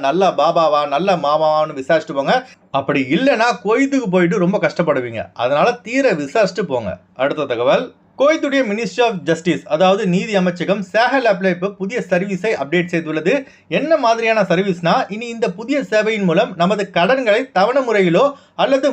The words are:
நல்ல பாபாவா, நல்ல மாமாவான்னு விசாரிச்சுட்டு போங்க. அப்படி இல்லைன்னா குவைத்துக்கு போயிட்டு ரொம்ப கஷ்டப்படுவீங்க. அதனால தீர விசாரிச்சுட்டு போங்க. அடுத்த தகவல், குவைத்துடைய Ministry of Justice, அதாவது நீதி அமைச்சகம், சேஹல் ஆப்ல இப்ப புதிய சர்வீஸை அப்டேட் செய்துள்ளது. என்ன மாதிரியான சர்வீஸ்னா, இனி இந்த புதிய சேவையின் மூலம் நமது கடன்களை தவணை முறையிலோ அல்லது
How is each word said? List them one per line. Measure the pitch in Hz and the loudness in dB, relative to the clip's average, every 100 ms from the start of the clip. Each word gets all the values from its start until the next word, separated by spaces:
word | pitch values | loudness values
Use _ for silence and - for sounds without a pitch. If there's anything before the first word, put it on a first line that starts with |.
| 139 | 2
நல்ல | 165 185 143 | 2 2 2
பாபாவா, | 151 170 160 147 147 139 | 2 4 2 2 0 0
நல்ல | 196 175 143 | 0 0 2
மாமாவான்னு | 156 156 156 156 143 | 2 2 2 0 -4
விசாரிச்சுட்டு | 131 160 156 139 | 0 0 0 -4
போங்க. | 139 233 - - _ 135 | 0 -2 -2 -16 _ -4
அப்படி | 139 143 127 165 | -2 -2 0 0
இல்லைன்னா | 262 226 233 190 | 2 2 0 0
குவைத்துக்கு | 190 233 277 277 220 | -2 0 0 0 0
போயிட்டு | 180 175 220 175 | 0 2 2 0
ரொம்ப | 202 156 | 0 -2
கஷ்டப்படுவீங்க. | - 160 135 123 110 - - 123 | -2 0 0 -2 -8 -10 -4 -2
அதனால | 143 202 233 214 | 2 2 0 -4
தீர | 254 269 165 | 0 2 0
விசாரிச்சுட்டு | 143 226 196 - 175 | -2 0 0 -2 -4
போங்க. | 127 101 - _ - | -4 -4 -10 _ -4
அடுத்த | 139 151 135 | -2 -2 -4
தகவல், | 117 123 196 254 - _ - | 0 2 0 -2 -12 _ -2
குவைத்துடைய | 277 311 294 269 233 | 0 2 0 0 -2
Ministry | 208 226 - 240 | -2 -6 0 0
of | 190 143 | 0 -2
Justice, | 165 180 147 - | -2 0 -4 -2
அதாவது | 156 185 202 196 | 2 2 2 2
நீதி | 175 233 196 | 0 0 0
அமைச்சகம், | 180 175 160 208 185 | 0 -2 -4 -4 -2
சேஹல் | 214 254 269 233 | 0 2 2 0
ஆப்ல | 185 190 | 0 0
இப்ப | 175 196 196 | -2 -4 -6
புதிய | 196 240 - | -6 -6 -2
சர்வீஸை | 180 202 185 220 - | -2 -2 -4 -4 -4
அப்டேட் | 139 175 175 | -2 -2 0
செய்துள்ளது. | 170 160 156 160 269 269 - _ 180 | -4 -4 -4 0 -2 -4 -16 _ -4
என்ன | 294 320 | 0 2
மாதிரியான | 233 226 226 220 180 | 2 0 2 0 2
சர்வீஸ்னா, | 180 196 180 170 233 - 208 | 0 0 -2 0 0 -2 -6
இனி | 240 233 | -8 -4
இந்த | 226 180 | -4 -4
புதிய | 233 285 202 | -4 -4 0
சேவையின் | 214 214 220 190 | 0 0 0 0
மூலம் | 165 247 175 | 2 0 0
நமது | 175 208 196 175 | 0 0 -2 0
கடன்களை | 180 262 226 214 269 180 | 2 2 2 0 0 0
தவணை | 208 277 247 | 2 2 0
முறையிலோ | 208 185 170 277 - _ - | 2 2 4 2 0 _ -2
அல்லது | 214 269 285 | 0 2 2